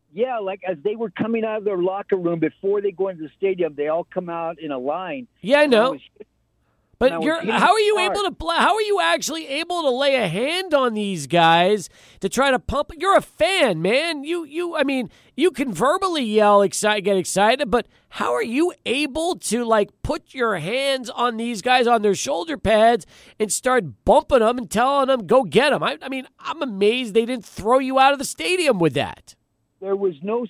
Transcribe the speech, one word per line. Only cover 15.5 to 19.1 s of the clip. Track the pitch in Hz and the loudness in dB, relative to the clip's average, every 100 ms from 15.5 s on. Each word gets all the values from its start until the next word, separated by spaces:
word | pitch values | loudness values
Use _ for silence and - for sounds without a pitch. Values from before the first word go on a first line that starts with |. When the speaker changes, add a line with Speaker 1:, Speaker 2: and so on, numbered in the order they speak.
Speaker 2:
can | 262 277 | -2 -4
verbally | 160 247 359 381 320 | -2 0 0 -2 -2
yell, | 233 214 208 202 | 0 2 6 6
exci-, | 196 - 214 214 | 4 0 -2 0
get | 190 196 | 0 0
excited, | 175 - 208 262 277 | 0 2 2 2 0
but | 233 - _ _ | -2 -2 _ _
how | - 233 | -6 -4
are | 480 | -2
you | 403 240 349 - - | -2 -2 -2 -2 -4
able | 254 294 | -4 -2